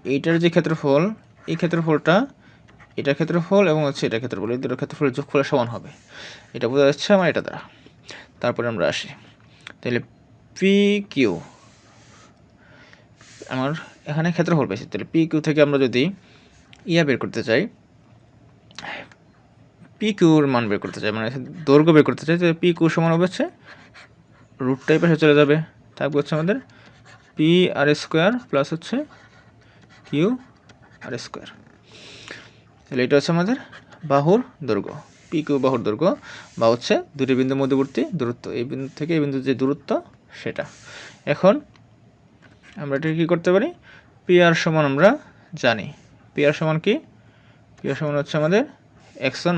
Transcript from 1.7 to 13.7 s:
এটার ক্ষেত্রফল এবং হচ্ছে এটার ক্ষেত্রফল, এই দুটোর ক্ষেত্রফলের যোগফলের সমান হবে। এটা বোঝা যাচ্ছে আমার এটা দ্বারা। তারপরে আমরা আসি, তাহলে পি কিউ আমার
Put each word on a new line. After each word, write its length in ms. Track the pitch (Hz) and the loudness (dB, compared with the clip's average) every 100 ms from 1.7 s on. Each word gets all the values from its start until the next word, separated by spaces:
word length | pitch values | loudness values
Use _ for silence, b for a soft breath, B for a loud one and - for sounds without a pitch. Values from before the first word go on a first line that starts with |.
| 170 160 147 160 190 277 - b b b _ - - | -2 0 0 2 2 0 -8 b b b _ -14 -6
এটার 160 | 139 143 | -4 -2
ক্ষেত্রফল 460 | 160 175 165 202 185 | -2 -2 2 2 4
এবং 100 | 156 143 | 2 -2
হচ্ছে 160 | - 131 | -2 -4
এটার 140 | 113 | -4
ক্ষেত্রফল, 280 | 123 98 107 127 | -6 -6 -6 -6
এই 40 | |
দুটোর 160 | 131 127 | -6 -6
ক্ষেত্রফলের 340 | 143 - 143 123 | -8 -4 -4 -2
যোগফলের 300 | 139 147 135 | -2 -2 0
সমান 160 | 139 117 | -2 -2
হবে। 160 | 104 - - - B B B B 127 | -6 -14 -20 -20 B B B B -6
এটা 100 | 117 | -2
বোঝা 140 | 139 139 | 2 2
যাচ্ছে 200 | 147 - 196 | 2 2 2
আমার 120 | 170 | 2
এটা 100 | 110 - | -2 -6
দ্বারা। 160 | - - - - _ B B B _ | -12 -18 -20 -20 _ B B B _
তারপরে 240 | 120 113 120 | -4 -2 -4
আমরা 140 | 107 76 | -2 -2
আসি, 160 | - - - b b b b - - | -2 -10 -16 b b b b -20 -12
তাহলে 200 | 117 120 - _ _ _ _ - | -6 -6 -6 _ _ _ _ -4
পি 160 | 190 202 202 202 202 | 2 2 2 0 -4
কিউ 200 | 139 110 82 - b b b b b b b b _ _ _ b b b b b _ - - - | 0 0 0 -8 b b b b b b b b _ _ _ b b b b b _ -20 -20 -10
আমার 180 | 131 135 | -6 -4